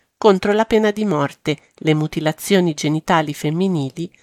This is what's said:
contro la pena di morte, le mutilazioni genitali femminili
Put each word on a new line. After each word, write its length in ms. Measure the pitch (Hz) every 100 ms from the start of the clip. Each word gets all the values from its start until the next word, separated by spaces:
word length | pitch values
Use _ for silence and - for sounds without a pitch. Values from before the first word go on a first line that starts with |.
| _ _
contro 340 | 220 190 214
la 120 | 208
pena 260 | 220 220 214
di 140 | 208
morte, 640 | 214 151 139 - - 143 _ _
le 180 | 160
mutilazioni 800 | 156 156 - 151 156 - 196 175
genitali 580 | 151 151 156 - 170 151
femminili 800 | 151 151 160 190 170 135 - 170 -